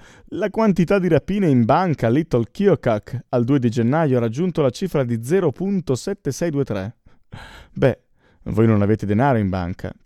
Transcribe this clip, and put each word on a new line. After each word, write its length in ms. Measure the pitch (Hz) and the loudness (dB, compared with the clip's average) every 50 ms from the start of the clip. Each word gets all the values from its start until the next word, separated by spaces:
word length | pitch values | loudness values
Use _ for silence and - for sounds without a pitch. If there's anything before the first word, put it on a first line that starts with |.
| - - - - - - | -10 -20 -20 -20 -18 -12
La 220 | - 175 202 208 | -8 -6 -6 -4
quantità 480 | - 220 220 220 185 156 170 151 202 202 | -2 0 2 2 2 2 2 2 2 2
di 80 | 180 185 | 2 4
rapine 400 | 165 139 - - 190 208 196 160 | 2 2 0 0 -2 0 2 2
in 160 | 139 123 117 | 4 4 4
banca 440 | 107 135 160 190 185 143 - - 113 | 4 4 2 2 0 -2 0 0 2
Little 380 | 117 151 175 - - 123 117 - | 2 2 0 0 0 -2 -2 -2
Keokuk 760 | _ - 196 202 170 - - 170 113 107 - - - 120 - - | _ 0 2 2 2 2 2 0 -2 -2 -4 -8 -12 -12 -8 -4
al 160 | - 123 120 | -2 -2 0
due 140 | 120 143 143 | 2 2 2
di 120 | 120 120 | 2 0
gennaio 460 | 110 127 113 113 139 160 170 147 127 | 0 0 0 0 2 2 2 2 2
ha 40 | 123 | 0
raggiunto 420 | 117 117 110 135 180 185 160 - 147 | 0 -2 -2 -2 -4 -2 0 0 0
la 80 | 131 | 0
cifra 340 | 120 - 202 180 - 156 135 | 0 -2 -6 -4 -2 -2 -2
di 180 | 120 120 113 113 | -2 -2 -4 -4
zero 300 | 123 165 196 180 156 120 | -2 0 0 0 0 -2
punto 420 | - 180 196 202 190 - - 135 | -2 -4 -4 -4 -4 -2 -2 -4
sette 380 | 120 - - 196 - - 147 131 | -4 -4 -8 -8 -8 -6 -8 -6
sei 180 | - 175 175 | -4 -4 -4
due 140 | 151 139 135 | -2 -2 -4
tre." 320 | - 110 98 92 101 - _ _ - _ _ _ _ - - - - - - - _ - | -4 -4 -6 -8 -8 -12 _ _ -20 _ _ _ _ -20 -20 -20 -20 -20 -20 -20 _ -6
Beh, 280 | - - 131 - - _ _ _ _ _ _ _ _ - | 0 0 0 0 -2 _ _ _ _ _ _ _ _ -10
voi 220 | 117 113 107 113 | -6 0 2 4
non 160 | 113 110 104 101 | 4 4 4 2
avete 240 | 98 110 107 - | 2 0 0 -2
denaro 320 | 98 104 104 127 143 131 113 | -2 0 0 2 2 2 0
in 100 | 104 95 | 0 -2
banca. 440 | 92 92 90 85 101 - - 98 - _ _ | -2 -4 -6 -6 -8 -10 -12 -14 -14 _ _